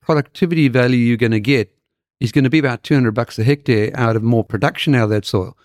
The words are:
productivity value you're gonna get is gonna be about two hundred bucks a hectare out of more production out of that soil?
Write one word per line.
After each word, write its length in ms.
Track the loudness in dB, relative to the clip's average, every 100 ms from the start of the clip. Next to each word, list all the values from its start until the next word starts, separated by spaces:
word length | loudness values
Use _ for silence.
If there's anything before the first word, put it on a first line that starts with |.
productivity 680 | -2 -2 -4 -4 -2 2 2
value 280 | 2 2 2
you're 200 | 2 2
gonna 240 | 0 0
get 360 | 0 0 -2 _ _ _ _ _
is 100 | -2
gonna 180 | 0 2
be 120 | 2
about 240 | 0 -4
two 100 | -2
hundred 200 | 0 2
bucks 220 | 0 -4 -2
a 20 |
hectare 480 | -2 0 0 0 0
out 200 | -2 -2
of 80 | 0
more 220 | 0 0
production 500 | -2 -2 -4 -2 0
out 100 | 0
of 60 | 0
that 160 | -2 -2
soil? 320 | -4 -4 -10